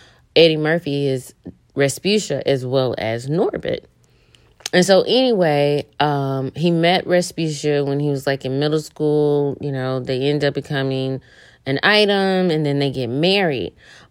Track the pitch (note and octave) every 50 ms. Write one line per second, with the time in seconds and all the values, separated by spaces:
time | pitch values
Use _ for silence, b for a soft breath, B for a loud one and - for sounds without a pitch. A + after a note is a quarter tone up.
0 | B B B B B _ _ D3 E3 E3 D#3 D3+ D3+ D3+ D#3+ F3 E3+ D3+ C#3+ C#3+
1 | C#3+ C#3 C3 C3 B2+ - - _ _ - - _ _ _ _ C3+ C#3 C#3 - -
2 | - F#3 G#3 A3 - - D3+ C3 - - C#3 C3 B2+ B2+ B2+ C3+ C3 B2 - -
3 | F#2 A2 A2+ A#2 B2+ C3+ D3 F3 A#3 G#4 - - - - - - - - _ _
4 | _ b b b b b b b b b b b - - - F3+ F3+ F#3 G3 F#3
5 | - - G3 B3 C4 B3+ A#3 G3 F3+ D#3+ D3 C#3+ C#3+ C#3+ D3 D3 - - _ _
6 | C#3+ D3+ D3 C#3+ C#3 C3+ C3+ C3+ C3 C3 - - D#3+ F3 E3+ E3 E3 E3+ F3+ F3+
7 | - - F3 F3 F3 F3 - - E3 D#3 D3+ C#3+ - D3+ D3 C#3+ C#3+ C#3 C#3 C#3+
8 | D3 D3 C#3+ C3+ C3+ D3 C#3 C3+ - C3 C3 C3+ D3 D3+ D3+ D#3 D3+ - - -
9 | D3+ D3+ D3 D3+ D3+ D3 D3 D3 C#3+ C#3+ C3+ - - C#3+ C#3 C3 B2+ C3 C3 C3
10 | B2+ C3 C3 B2 C3 C#3+ D3 D3 C#3+ C#3+ - C#3+ C3+ - D3 C#3 C3+ C3+ C3+ C3
11 | C3 C3 C3+ C3 b b b b b b b b b C3+ C3+ C#3 - F#3 G#3 G#3+
12 | G#3+ G3+ G3+ G3 F#3+ F#3+ F#3+ F#3 F#3 F#3 D#3 D#3 D#3 C#3+ C#3+ C#3+ C#3+ C#3 C3 C3
13 | B2+ A2 A#2+ C#3 D#3+ F#3 F#3+ G3+ G3 E3 C#3+ A#2+ F2+ - - B B B B B
14 | B B